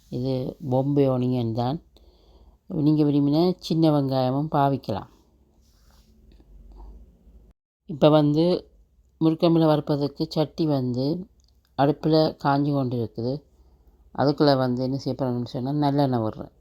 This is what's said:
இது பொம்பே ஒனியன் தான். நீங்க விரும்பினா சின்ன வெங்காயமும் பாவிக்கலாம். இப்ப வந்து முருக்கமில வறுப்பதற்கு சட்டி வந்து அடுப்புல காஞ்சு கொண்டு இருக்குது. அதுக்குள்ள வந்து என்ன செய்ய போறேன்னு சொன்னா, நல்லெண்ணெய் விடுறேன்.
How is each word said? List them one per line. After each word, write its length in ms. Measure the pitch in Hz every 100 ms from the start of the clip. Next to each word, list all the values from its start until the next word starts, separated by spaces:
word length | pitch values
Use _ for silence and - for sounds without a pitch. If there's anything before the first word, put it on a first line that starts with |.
| _ 131
இது 160 | 131 131 127 - 139
பொம்பே 340 | 127 135 143 135
ஒனியன் 380 | 127 123 127 117 113
தான். 200 | 120 165 - _ _ _ _ _ - _ _ 170 147
நீங்க 180 | 151 147
விரும்பினா 340 | 143 143 151 180 180 -
சின்ன 240 | 165 160 147
வெங்காயமும் 540 | 135 131 127 135 156 147
பாவிக்கலாம். 540 | 139 135 - 98 - _ _ _ _ _ _ _ _ _ _ _ - - - - - - - - - _ - - - _ _ _ -
இப்ப 200 | 143 151 156
வந்து 280 | 147 147 170 180 - _ _ _ _ _
முருக்கமில 480 | 160 160 175 165 160
வறுப்பதற்கு 540 | 151 143 143 143 - 160 165
சட்டி 320 | 151 - 156 139
வந்து 320 | 127 120 139 175 185 _ _ _ _ -
அடுப்புல 480 | 139 147 156 156 156 -
காஞ்சு 300 | 147 143 143 143
கொண்டு 200 | 127 123
இருக்குது. 340 | 113 - 117 147 - _ _ _ _ _ _ -
அதுக்குள்ள 340 | 135 143 151 135
வந்து 220 | 127 123 131
என்ன 120 | 135
செய்ய 120 | 131 -
போறேன்னு 360 | 131 120 117 135
சொன்னா, 180 | 131 147 143
நல்லெண்ணெய் 380 | 139 139 123 110
விடுறேன். 280 | - - _